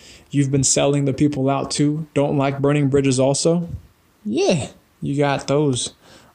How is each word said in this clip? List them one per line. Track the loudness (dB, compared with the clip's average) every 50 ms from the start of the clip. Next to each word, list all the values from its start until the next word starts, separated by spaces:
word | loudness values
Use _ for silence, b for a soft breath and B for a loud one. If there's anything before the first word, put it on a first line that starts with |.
| B B B B B B
you've | 0 0 0 2
been | 0 0 0
selling | 0 0 2 2 2 2 0 0
the | 0 0
people | 0 0 0 0 0 0 0
out | 0 -2 -4 -4
to | -2 0 0 0 0 -2 -6 -4 -2
don't | -2 0 0 0
like | 0 0 0 -2 0
burning | 0 2 2 2 2 2
bridges | 2 2 2 2 2 2
also? | 2 2 2 2 2 0 0 0 -2 -6 -10 -14 -16 -18 _ _ _ _ _ _ -8
Yeah, | -6 -2 0 0 0 0 0 -2 -8 -14 -20 _ _ _ -10
you | -8 -4 -2
got | 0 0 0 -2 -2 -2
those | 0 0 2 2 0 0 -2 -4 -8 -12 B B B B B B B B